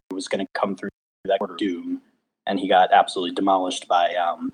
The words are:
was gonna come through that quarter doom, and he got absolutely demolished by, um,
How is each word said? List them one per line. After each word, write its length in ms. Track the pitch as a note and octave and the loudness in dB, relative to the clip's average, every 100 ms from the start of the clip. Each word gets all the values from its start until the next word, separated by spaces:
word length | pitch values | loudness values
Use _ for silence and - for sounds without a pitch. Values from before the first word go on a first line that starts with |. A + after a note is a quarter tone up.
| - | -4
was 180 | F#2+ - | -10 -6
gonna 180 | G2 F#2+ | -6 -4
come 240 | - G2+ - | -4 -4 -4
through 140 | G2+ - _ _ | -10 -14 _ _
that 140 | F#2+ G2 | -2 -2
quarter 180 | G2+ E2+ | -2 -4
doom, 460 | G#2 F2 F2 F2 _ _ _ _ - | -4 -4 -6 -8 _ _ _ _ -4
and 140 | G2 | -2
he 80 | F#2+ | 4
got 240 | F#2 F2+ | 4 6
absolutely 420 | G2 - - F2 | 6 4 0 -4
demolished 540 | F2 G2 F#2+ F#2 F2+ - | -2 2 2 0 -6 0
by, 260 | F2 F2 F2 | 2 2 0
um, 360 | E2+ D#2+ - | -2 -4 -8